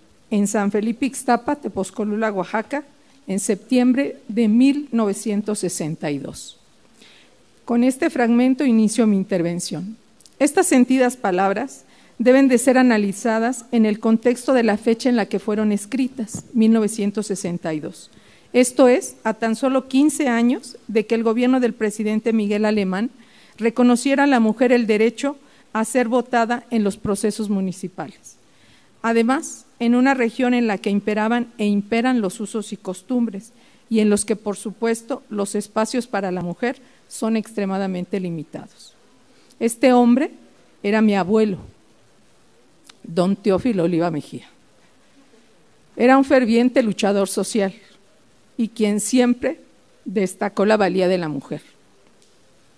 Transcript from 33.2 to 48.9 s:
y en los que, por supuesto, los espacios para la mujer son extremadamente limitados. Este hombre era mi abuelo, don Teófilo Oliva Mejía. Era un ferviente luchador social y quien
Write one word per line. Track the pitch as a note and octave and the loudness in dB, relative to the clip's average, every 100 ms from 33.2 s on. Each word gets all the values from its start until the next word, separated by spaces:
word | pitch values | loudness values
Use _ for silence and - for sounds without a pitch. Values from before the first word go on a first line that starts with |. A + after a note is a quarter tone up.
| A#3 G3 - _ _ _ - | -2 -6 -16 _ _ _ -4
y | A3+ | 0
en | G#3+ | 2
los | G#3 - | 2 0
que, | G#3 | -4
por | G#3 F#3+ | -6 -8
supuesto, | A3 F#3 A#3 A3+ A#3 C4 - | -10 -6 -4 -4 -6 -10 -8
los | G#3 G3+ G#3 | -6 -6 -6
espacios | G#3 A3 A3 B3+ A#3 | -6 -4 -2 -4 -4
para | G3 F#3+ | -4 -4
la | F3+ | -6
mujer | F3 E3+ A#3+ C4 - _ _ | -6 -6 -6 -6 -14 _ _
son | - A3 A3+ | -6 -2 -2
extremadamente | G#3 - G3 F#3+ G3 F3+ F3+ G3+ | -4 -6 -4 -4 -4 -6 -6 -6
limitados. | F3+ E3 D3 - - - - _ _ _ _ _ _ - | -6 -8 -10 -16 -18 -20 -20 _ _ _ _ _ _ -4
Este | A#3 - C4+ | -4 2 4
hombre | B3 A#3+ B3+ F4 - - _ _ _ | 6 6 4 0 -8 -20 _ _ _
era | G3+ G#3+ | -2 2
mi | G#3+ G3 | 2 2
abuelo, | F3 A3 A3 F3+ - - _ _ _ _ _ _ _ _ _ _ - - | 2 2 0 -2 -12 -20 _ _ _ _ _ _ _ _ _ _ -20 -20
don | - E3 F#3 G3 | -8 -2 -2 0
Teófilo | G#3+ F#3 C4 G3 | 0 0 0 0
Oliva | E3+ E3 E3+ | 0 0 -2
Mejía. | D3+ - B2+ - _ _ _ _ _ _ _ _ _ _ _ _ _ _ - | -4 -10 -16 -18 _ _ _ _ _ _ _ _ _ _ _ _ _ _ 0
Era | A#3+ C4+ | 4 6
un | |
ferviente | C4+ C4+ A#3 A3+ B3 C4+ | 6 2 4 2 2 2
luchador | A3+ F3+ G3+ G3+ F#3+ | 0 0 0 0 0
social | - F#3+ A#3 F#3+ - - _ _ _ _ _ _ - | -2 -2 -2 -2 -4 -20 _ _ _ _ _ _ -6
y | A3 | -6
quien | - G#3 | -2 0